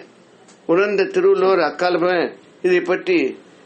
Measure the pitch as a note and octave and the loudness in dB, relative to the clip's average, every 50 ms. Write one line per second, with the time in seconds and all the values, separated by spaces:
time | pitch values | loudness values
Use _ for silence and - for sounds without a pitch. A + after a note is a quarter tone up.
0 | - - - - - _ - - - - - _ _ - E3 F3+ G3+ G#3 G#3 F#3+ | -10 -16 -20 -20 -20 _ -20 -20 -20 -20 -20 _ _ -2 0 0 2 0 0 -2
1 | F#3+ - - F3+ F3 G3 G3 F#3 F#3 F#3+ F#3+ F3+ D#3+ C#3+ - - F3+ F3+ F3 D#3+ | -2 0 0 0 2 2 2 2 2 2 2 2 0 -2 -2 -2 -2 -2 0 0
2 | E3+ F3+ F#3 E3+ D3 A#2 - - - - - - - F3+ F3+ F3+ - E3+ F#3 E3+ | 0 0 0 0 -2 -4 -6 -12 -20 -20 -20 -4 -2 0 0 2 0 0 -4 -4
3 | E3 F3+ F#3 D#3+ C#3 B2+ - - - - - - - | -2 0 0 0 0 -2 -4 -8 -16 -20 -20 -20 -20